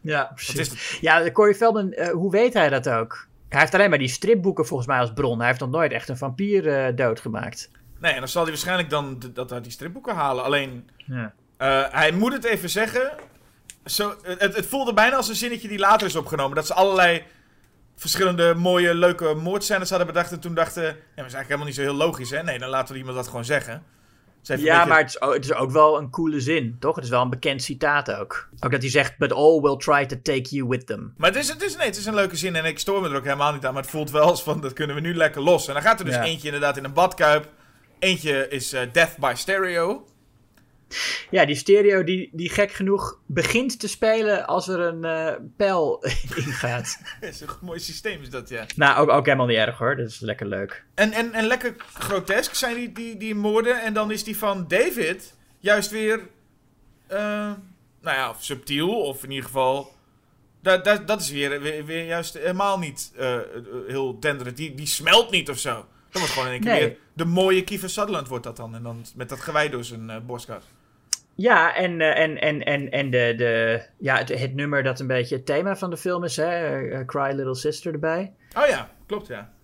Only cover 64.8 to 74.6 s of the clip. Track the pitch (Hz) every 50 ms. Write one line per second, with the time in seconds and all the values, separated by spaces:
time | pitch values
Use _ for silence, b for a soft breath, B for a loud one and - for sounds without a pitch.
64.8 | 151 147 - - 139 156 185 226 233 226 - 180 - - 135 117 - 139 117 110
65.8 | 98 _ b b b b - 185 175 131 - 135 127 127 123 123 214 233 226 165
66.8 | 151 - - b b b b 156 165 170 170 185 190 190 190 185 185 185 208 180
67.8 | 170 185 - 214 208 196 190 160 135 123 131 120 120 120 113 - 120 117 113 113
68.8 | 117 117 117 117 117 - - 123 127 113 131 127 - 165 151 151 151 151 131 120
69.8 | 117 113 117 113 113 113 110 113 117 123 123 117 - - 113 95 - _ _ _
70.8 | _ _ _ _ _ _ - - _ _ _ - 185 240 226 175 160 170 - -
71.8 | 185 180 170 165 160 156 147 - 160 160 151 - - 151 151 147 - - 147 143
72.8 | 139 - - 139 139 135 123 123 120 120 117 117 123 120 117 113 113 113 113 113
73.8 | - _ _ _ - 135 131 107 117 123 - - 131 131 131 139